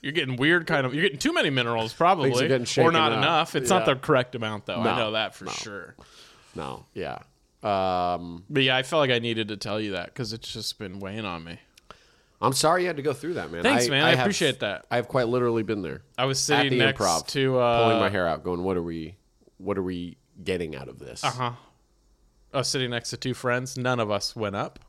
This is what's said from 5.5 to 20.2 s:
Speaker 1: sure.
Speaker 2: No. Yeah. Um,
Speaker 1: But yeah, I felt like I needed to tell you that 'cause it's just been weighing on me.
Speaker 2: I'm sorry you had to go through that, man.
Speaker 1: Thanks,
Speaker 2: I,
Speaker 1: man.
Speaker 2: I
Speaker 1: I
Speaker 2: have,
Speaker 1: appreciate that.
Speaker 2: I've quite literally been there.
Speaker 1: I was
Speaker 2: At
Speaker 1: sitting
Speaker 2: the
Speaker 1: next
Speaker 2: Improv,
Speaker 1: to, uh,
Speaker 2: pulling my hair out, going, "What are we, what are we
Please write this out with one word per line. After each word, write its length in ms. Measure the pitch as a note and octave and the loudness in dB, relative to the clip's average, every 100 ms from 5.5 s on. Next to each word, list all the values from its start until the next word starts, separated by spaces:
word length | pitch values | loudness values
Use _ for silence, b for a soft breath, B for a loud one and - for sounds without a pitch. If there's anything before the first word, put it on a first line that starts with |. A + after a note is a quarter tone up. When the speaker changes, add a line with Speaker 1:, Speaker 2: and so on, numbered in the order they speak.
Speaker 1:
sure. 440 | - A2+ G2+ E2+ - B B B B B | -8 -8 -12 -14 -20 B B B B B
Speaker 2:
No. 300 | - C#2+ A#1+ - | -10 -10 -10 -12
Yeah. 240 | - D#2+ G1+ - _ _ _ | -10 -8 -8 -14 _ _ _
Um, 800 | G#2+ G2 F#2+ F2+ F2 F2 F2 E2+ F#2+ | -2 0 2 0 0 -2 -6 -14 -4
Speaker 1:
But 140 | D3 | 0
yeah, 140 | C3 C3 | 2 2
I 80 | |
felt 160 | C3 D#3+ | 2 2
like 100 | C#3 | 2
I 80 | A#2+ | 2
needed 300 | A#2 A2+ G#2+ | 0 -2 -4
to 80 | G#2 | -6
tell 240 | G#2+ G#2+ | -4 -4
you 120 | G#2+ | -2
that 220 | F#2 F2 | -6 -6
'cause 180 | - A#2 | -8 -8
it's 200 | A2+ - | -8 -12
just 260 | - - - | -10 -10 -8
been 220 | G2+ G2 | -12 -10
weighing 240 | F#2+ G#2+ | -10 -8
on 180 | G#2 E2+ | -8 -8
me. 160 | E2 E2+ _ _ B B B B B B | -10 -16 _ _ B B B B B B
Speaker 2:
I'm 120 | A#2 | 0
sorry 260 | C3 D3+ F3+ | 2 4 4
you 40 | F3+ | 0
had 100 | D3+ | -2
to 60 | |
go 100 | C#3 | -4
through 220 | C3+ D3+ | -4 -6
that, 160 | E3 D#2+ | -6 -6
man. 100 | E2+ | -2
Speaker 1:
Thanks, 240 | C#3+ C#4+ A#2 | 2 2 2
Speaker 2:
I, 40 | |
Speaker 1:
man. 120 | C3+ | 4
Speaker 2:
I 60 | D3+ | 4
Speaker 1:
I 20 | |
Speaker 2:
have, 60 | E3 | 4
Speaker 1:
appreciate 400 | B2+ G3 D#3 B2 | 2 2 0 0
that. 260 | A2 F#2 - | -4 -4 -2
Speaker 2:
I've 180 | A#2+ A#2+ | -2 0
quite 200 | C3 A#2 | 0 2
literally 340 | B2 B2 A#2 | 2 2 2
been 200 | G#2+ G#2 | 0 -2
there. 180 | F2 C2+ - - | -4 -8 -12 -2
Speaker 1:
I 80 | |
was 140 | C3 C3+ - | -2 0 2
Speaker 2:
At 60 | C3 | 2
Speaker 1:
sitting 160 | C3+ B2+ | 4 4
Speaker 2:
the 80 | C3+ | 2
Speaker 1:
next 120 | C3 | 2
Speaker 2:
Improv, 280 | F#2+ E2 - | 2 2 0
Speaker 1:
to, 300 | C#3+ C3+ B2+ | 0 2 4
uh, 240 | A#2+ A#2 | 4 4
Speaker 2:
pulling 160 | A2+ A#2 | 4 4
my 80 | G2 | 2
hair 180 | G2+ F2 | 2 0
out, 160 | D#2 | 0
going, 200 | E2+ F2 | -2 -2
"What 140 | F#2 F2+ | 0 0
are 40 | |
we, 340 | E2+ E2 D#2+ F#2+ _ _ _ _ | -2 -6 -8 -14 _ _ _ _
what 180 | F#2+ G2 | -4 -2
are 60 | |
we 340 | F#2 F2+ F2 - | -2 -4 -8 -12